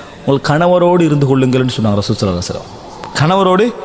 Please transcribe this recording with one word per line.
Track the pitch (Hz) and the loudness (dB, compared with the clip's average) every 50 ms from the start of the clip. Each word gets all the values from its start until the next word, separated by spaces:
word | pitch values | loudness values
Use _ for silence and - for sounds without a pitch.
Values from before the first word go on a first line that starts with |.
| - - - - - | -18 -18 -20 -8 -2
"உங்கள் | - 139 135 - - 147 | -2 -2 0 0 0 0
கணவரோடு | 156 175 175 180 180 175 175 175 175 | 2 2 2 4 4 4 4 4 4
இருந்து | 170 156 151 143 143 | 2 2 2 2 2
கொள்ளுங்கள்னு" | 131 139 131 131 127 123 131 131 127 - - | 2 2 2 2 2 2 0 0 0 -2 -2
சொன்னாங்க | 110 107 101 101 | -2 0 0 0
ரசூல் | 101 - 110 - | -2 -2 -2 -2
ஸல்லல்லாஹு | 110 98 90 87 | -2 -2 -2 -2
அலைஹி | 87 - | -4 -6
வஸல்லம். | - - - - - - - - - - - - - - | -8 -10 -12 -14 -18 -18 -18 -18 -18 -16 -14 -8 -4 -2
கணவரோடு | 143 160 185 196 196 185 185 185 220 247 - - | 0 2 2 2 2 4 4 2 2 0 -2 -6